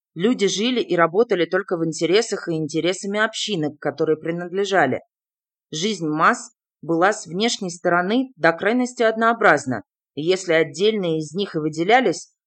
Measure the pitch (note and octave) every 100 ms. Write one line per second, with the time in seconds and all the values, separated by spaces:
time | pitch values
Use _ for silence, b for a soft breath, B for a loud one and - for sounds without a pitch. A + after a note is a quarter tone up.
0 | _ D#3+ G#3 G3+ F#3+ D#3+ A#3+ A#3+ F3 F3
1 | E3+ F3+ B3 F3+ E3 F3+ F3 F3 E3 D#3
2 | E3 G3+ A#3 G3+ - D#3+ D#3 D#3+ E3 F#3
3 | G3+ G#3 A3+ - - F#3 D3+ D3 D3+ C#3
4 | D#3 D#3 D#3+ E3+ F3 F#3 G3 F#3+ C3+ -
5 | - _ _ _ _ _ _ D3+ G#3 F#3+
6 | D#3 D#3 F#3 A#3 - _ _ _ D3 E3
7 | F#3 G#3 D#3+ F3 A#3 - F#3 F3 F3+ F3
8 | F#3 A#3+ C4 E3 E3 E3 F#3+ B3 B3 -
9 | A3+ A3+ A3+ A#3 G3+ C#3+ C3 A2+ - _
10 | _ - D#3 F3+ F3 D#3+ D#3 C#3 G#3+ G#3+
11 | F3 D#3+ D3+ E3+ G3 D#3+ D3+ D3+ F3 B3+
12 | A3+ - - _